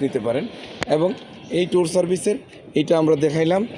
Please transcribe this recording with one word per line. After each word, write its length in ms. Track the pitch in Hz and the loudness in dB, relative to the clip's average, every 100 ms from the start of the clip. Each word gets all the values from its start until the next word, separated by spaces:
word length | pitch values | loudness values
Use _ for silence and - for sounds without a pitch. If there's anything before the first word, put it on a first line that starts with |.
নিতে 200 | 139 127 | -2 -2
পারেন। 280 | 113 127 220 - - - - | -2 -2 -4 -10 -16 -8 0
এবং 260 | 156 180 269 - - - | 2 0 -2 -12 -18 -4
এই 160 | 165 180 | -2 2
ট্যুর 200 | 180 165 | 2 2
সার্ভিসের 500 | 180 175 185 208 208 - - - | 2 0 0 -2 -4 -6 -20 -6
এটা 240 | 151 156 165 | -2 2 4
আমরা 180 | 160 151 | 4 4
দেখাইলাম। 520 | 151 156 160 190 233 | 2 2 2 2 -2